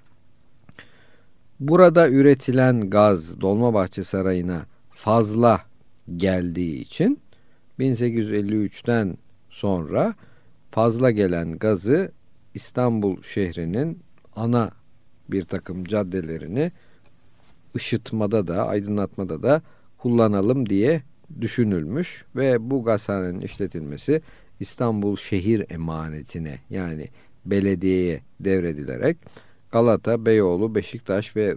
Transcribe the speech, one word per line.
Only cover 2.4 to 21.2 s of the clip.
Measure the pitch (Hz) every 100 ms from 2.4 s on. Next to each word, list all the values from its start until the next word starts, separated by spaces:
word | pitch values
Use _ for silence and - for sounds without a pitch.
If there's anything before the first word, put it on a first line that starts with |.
| - 127 127 120 98
gaz | 104 107 92 80 90
Dolmabahçe | 95 104 120 107 90 -
Sarayı'na | 92 95 95 90 90 85 - - -
fazla | - - 113 107 110 120 101 - - - - - 87
geldiği | 95 92 87 85 87 67
için | - - 196 294 - - - - - -
bin | 131
sekiz | 117 123 117 107
yüz |
elli | 104 101 107
üçten | 98 - 120 117 98 - - - -
sonra | - 104 92 76 101 202 214 - - - - -
fazla | - 117 113 127
gelen | 104 95 85 82 80
gazı | 107 98 101 160 190 - - - -
İstanbul | - - - 123 113 101 90
şehrinin | - - 92 85 82 104 160 170 - - - 107
ana | 117 120 107 - - - - - -
bir | 98 85
takım | 95 - 90 90
caddelerini | 107 92 92 80 80 76 113 170 - - - - - - - - - - -
ışıtmada | - 110 - 113 104 110 85
da, | 87 117
aydınlatmada | 104 101 104 98 - 92 80
da | 117 156 - - - -
kullanalım | 123 117 110 101 101 135 104
diye | 98 120 160 - -